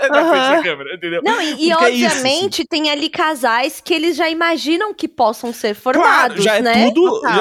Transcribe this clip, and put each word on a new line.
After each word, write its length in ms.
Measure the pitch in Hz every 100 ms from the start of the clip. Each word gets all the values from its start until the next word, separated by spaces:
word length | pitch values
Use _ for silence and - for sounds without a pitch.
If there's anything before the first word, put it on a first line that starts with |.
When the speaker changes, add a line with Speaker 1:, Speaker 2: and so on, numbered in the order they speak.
Speaker 1:
Na 260 | 269 294 330
frente 140 | 277
da 100 | 262
Speaker 2:
Aham. 100 | 320
Speaker 1:
câmera, 320 | 190 139 139 175
entendeu? 260 | 170 170
Speaker 3:
Não, 180 | 381 466
e, 40 | 311 254 330
e 40 |
Speaker 1:
Porque 160 | 330 339
é 40 |
isso, 140 | 247 -
Speaker 3:
obviamente 560 | 277 262 302 381 -
Speaker 1:
assim. 40 | 320
Speaker 3:
tem 200 | 320 302
ali 200 | 294 311
casais 720 | - 311 294 240 233 294 -
que 100 | -
eles 220 | 330 330 294
já 120 | 320
imaginam 640 | 330 339 320 254 339 427
que 140 | 415 302
possam 440 | - 226 226 233
ser 200 | 233 220 208
formados, 680 | 254 277 415 - 247 208
Speaker 1:
Claro, 0 |
já 140 | 208 214
é 40 |
Speaker 3:
né? 240 | 240 226 247
Speaker 1:
tudo, 300 | 320 359 -
já 60 | 254
é 80 | 208